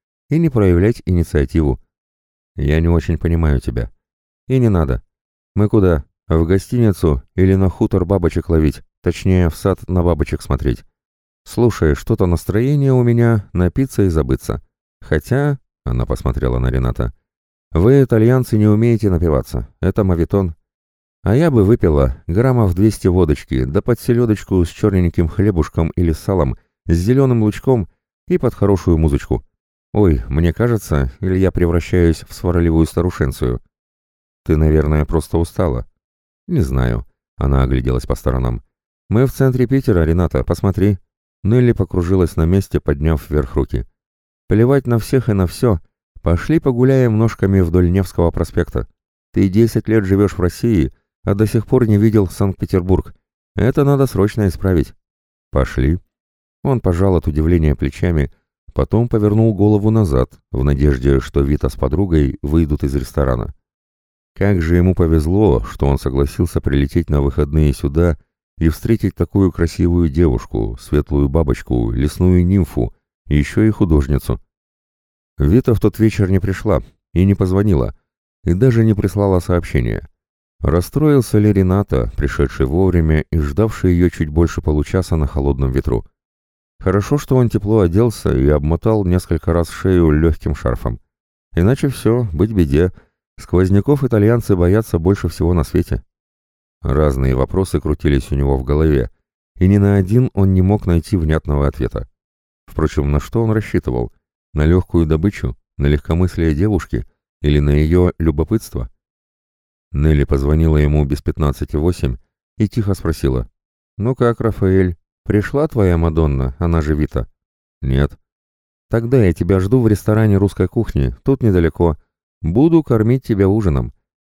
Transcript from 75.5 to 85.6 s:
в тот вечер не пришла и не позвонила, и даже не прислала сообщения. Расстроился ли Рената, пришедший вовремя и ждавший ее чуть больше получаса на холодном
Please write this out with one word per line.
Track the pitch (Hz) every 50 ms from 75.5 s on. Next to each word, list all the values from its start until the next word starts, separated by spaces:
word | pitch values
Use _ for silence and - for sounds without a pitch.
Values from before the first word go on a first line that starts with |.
| - 123 - - 113
в | 101
тот | - 107 - -
вечер | 110 113 - - 101 90
не | 95 95
пришла | - 95 95 - - 110 92 65 - - _ _ _ _
и | - 85 92
не | 98 101
позвонила, | - 98 90 92 98 104 107 92 71 60 52 - _ _ _ _ _ _ _ _ _ -
и | 82 87
даже | 92 120 135 117 113 110
не | 110 107
прислала | 98 - 98 - 104 101 98 95 90
сообщения. | - - 90 87 - - - 69 58 58 52 50 - - _ _ _ _ _ _ _ _ _ -
Расстроился | - 71 73 87 87 - - 139 151 151 147 135 117 - - 107
ли | 104 104
Рената, | 104 98 95 92 92 101 101 - - 65 58 55 -
пришедший | - - 67 - - 73 65 - - 67
вовремя | 64 73 87 95 92 87 87 80 78 78 78 - -
и | - 82
ждавший | 73 71 71 85 107 113 - - - 92
ее | 87 85 87 85
чуть | - - 82 76
больше | 73 80 87 80 - -
получаса | - 78 76 76 73 - - 95 87 - 90
на | 80 73 69
холодном | - 80 69 69 69 64